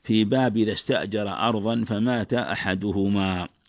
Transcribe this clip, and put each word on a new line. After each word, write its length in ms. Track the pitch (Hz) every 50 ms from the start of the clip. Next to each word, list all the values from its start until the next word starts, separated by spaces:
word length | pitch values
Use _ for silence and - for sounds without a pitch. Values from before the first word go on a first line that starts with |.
في 220 | _ - 110 110 107
باب 320 | 104 131 131 131 120 104
إذا 160 | 113 107 107
استأجر 560 | 101 - - - 131 90 78 101 104 107 101 98
أرضاً 560 | 90 - 104 120 113 107 98 113 117 117 110
فمات 500 | 120 113 101 113 127 123 117 101 - 123
أحدهما، 1120 | 123 - 69 98 - - 98 92 95 98 104 90 98 98 98 101 101 95 95 92 90 90 - - _ _